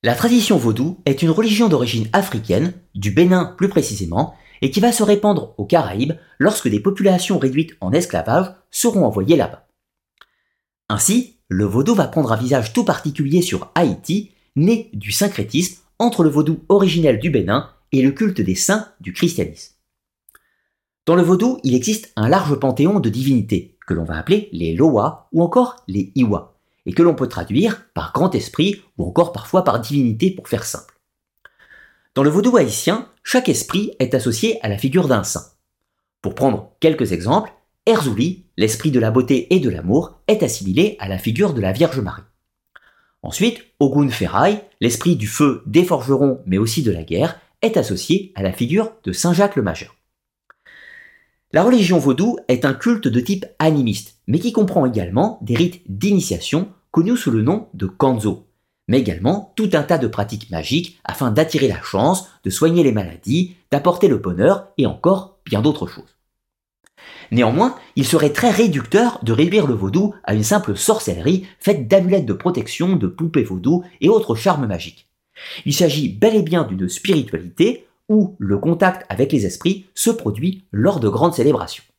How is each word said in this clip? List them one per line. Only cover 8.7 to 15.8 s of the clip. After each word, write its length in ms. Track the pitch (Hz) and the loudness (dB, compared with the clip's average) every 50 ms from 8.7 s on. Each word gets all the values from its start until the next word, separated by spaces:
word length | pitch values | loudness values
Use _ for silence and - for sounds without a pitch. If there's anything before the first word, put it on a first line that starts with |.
seront 340 | - - - 240 208 202 156 | -8 0 0 0 2 2 2
envoyées 320 | 113 104 104 95 104 165 | 2 0 -2 2 2 4
là-bas. 320 | 156 107 - - - _ _ _ _ _ _ _ _ _ _ _ _ - _ _ _ _ _ _ _ _ _ _ _ _ _ | 2 2 -2 -6 -14 _ _ _ _ _ _ _ _ _ _ _ _ -20 _ _ _ _ _ _ _ _ _ _ _ _ _
Ainsi, 480 | 104 101 - - 202 247 247 - _ _ _ _ | -6 -2 -2 0 0 0 -2 -2 _ _ _ _
le 180 | 92 92 104 | -2 0 0
vaudou 280 | 98 95 117 143 185 233 | 0 2 0 2 2 2
va 140 | 196 151 - | 2 0 0
prendre 240 | - 160 147 117 113 | 0 -2 0 0 0
un 40 | |
visage 360 | 110 123 127 139 131 113 110 - | -2 0 0 0 0 0 -2 -2
tout 120 | 240 226 | -2 0
particulier 580 | 185 160 - - 156 139 - 147 139 151 180 175 | 0 -2 -2 -4 -8 -4 -2 -2 2 2 2 2
sur 280 | - - 92 - - _ | 0 -4 -6 -8 -4 _
Haïti, 580 | 165 175 117 87 - - - 165 202 208 - _ _ _ _ _ | 0 0 0 0 -4 -6 -4 -4 -4 -4 -8 _ _ _ _ _
né 320 | 139 151 190 233 214 226 - - | 0 2 2 2 0 -2 -8 -14
du 180 | 110 98 101 95 | -12 -8 -6 -2
syncrétisme 720 | - 196 202 196 - 98 - - 143 185 180 - - | -2 -2 -2 -2 -4 -8 -4 -2 -2 -2 -2 -6 -14